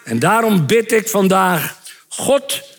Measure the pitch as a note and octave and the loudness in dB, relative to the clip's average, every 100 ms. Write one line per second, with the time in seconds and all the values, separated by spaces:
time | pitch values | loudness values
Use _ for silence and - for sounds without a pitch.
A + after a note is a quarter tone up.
0 | - A2+ D#3 A3 A3+ G3 C#3 A3+ A3 A3+ | -6 -2 2 2 2 2 2 0 2 0
1 | - G3+ F#3+ F#3+ F#3 E3+ C#3+ - - - | 0 0 2 2 2 0 -4 -12 -20 -20
2 | _ - - C#4 C#4 - - | _ -6 0 0 -2 -8 -10